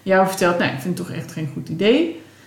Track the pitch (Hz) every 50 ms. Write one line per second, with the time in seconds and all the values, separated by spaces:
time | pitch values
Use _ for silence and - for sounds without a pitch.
0 | - 190 190 190 190 185 - - 190 175 175 175 175 127 127 - - 185 175 -
1 | 180 - - 165 - - - 160 156 143 - - - - - 165 196 214 254 302
2 | 339 330 - - - - - - -